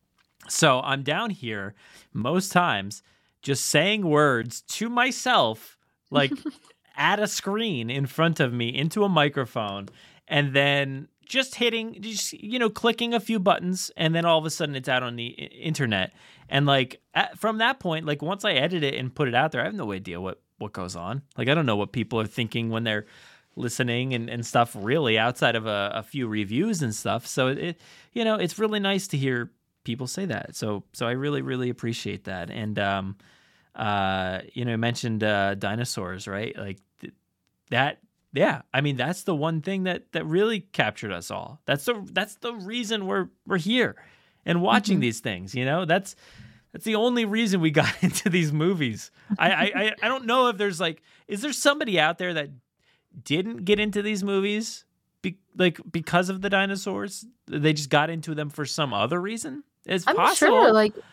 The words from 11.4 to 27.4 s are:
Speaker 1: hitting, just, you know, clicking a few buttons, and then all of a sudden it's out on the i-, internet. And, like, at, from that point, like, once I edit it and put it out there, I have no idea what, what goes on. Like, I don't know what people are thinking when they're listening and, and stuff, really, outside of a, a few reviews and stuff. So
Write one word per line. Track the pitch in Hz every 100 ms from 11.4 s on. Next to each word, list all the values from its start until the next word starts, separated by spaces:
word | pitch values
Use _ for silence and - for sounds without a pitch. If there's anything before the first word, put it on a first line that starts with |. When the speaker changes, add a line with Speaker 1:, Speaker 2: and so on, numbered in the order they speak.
| 262 -
Speaker 1:
hitting, | 240 226 220 -
just, | 214 208 -
you | - 208 247
know, | 226
clicking | 214 233 226 233
a | 233
few | 233 226
buttons, | 185 175 180 185 - -
and | 160
then | 165
all | 170 160
of |
a | 156
sudden | - 156 139
it's | 131
out | 127
on | 123 120
the | 117 -
i-, | - -
internet. | 160 156 131 101 92 - - - -
And, | 139 143
like, | 139 131 - _
at, | 160 - 180
from | - 220
that | 233 262
point, | 180 160 156
like, | 147
once | 151 202
I | 214
edit | 143 151 180
it | 143
and | 120 127
put | - 143
it |
out | 117 156
there, | 127
I |
have | 139
no | 107 117
idea | 95 95 85
what, | 92 - _ _
what | 107
goes | - 90 90
on. | 87 131 - -
Like, | 120
I |
don't | 156 143
know | 104
what | 101
people | - 107 117
are | 107
thinking | - 113 120 117
when | 113
they're | 117 104 104 - - - _ -
listening | 120 - 123 117 131
and, | 123 117
and | 120 113
stuff, | 127 117 104
really, | 101 147 135 110
outside | 117 123 135 117
of | 110
a, | 101 101
a | 107
few | 107 143 120
reviews | 107 98 117 214 190
and | 131
stuff. | 110 - 110 -
So | -